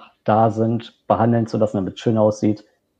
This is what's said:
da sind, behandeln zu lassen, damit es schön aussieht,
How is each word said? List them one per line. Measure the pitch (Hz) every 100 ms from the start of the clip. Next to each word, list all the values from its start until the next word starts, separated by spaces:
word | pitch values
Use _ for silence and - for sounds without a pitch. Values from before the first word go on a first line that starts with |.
| - _
da | - 107 113
sind, | 104 113 117 - _ -
behandeln | 98 117 117 113
zu | 117
lassen, | 110 104
damit | 90 -
es |
schön | 123 110
aussieht, | 107 104 107 104 - _ _ _